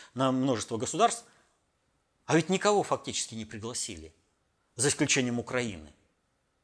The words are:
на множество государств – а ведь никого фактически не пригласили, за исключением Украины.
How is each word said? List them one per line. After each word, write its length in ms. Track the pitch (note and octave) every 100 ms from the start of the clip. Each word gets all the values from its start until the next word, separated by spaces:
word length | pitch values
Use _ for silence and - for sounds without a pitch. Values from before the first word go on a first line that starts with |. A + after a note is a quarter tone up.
| -
на 180 | B2 C3+
множество 460 | C3 C3 A#2 - A2+
государств – 480 | B2 D#3+ A#3 - - _ _ _ _ _ _ _ _ _ -
а 100 | D#3
ведь 140 | E3
никого 340 | F#3 G#3 G#3
фактически 520 | D#3+ C#3 - A#2 - A2+
не 100 | G#2+
пригласили, 680 | A2+ A2+ B2 - F2+ D#2 - _ _ _ _ _ -
за 120 | C3+
исключением 520 | - C#3+ - B2 A#2+
Украины. 520 | A#2 B2 A#2+ F2 D2+ - _ _ _ _ _ _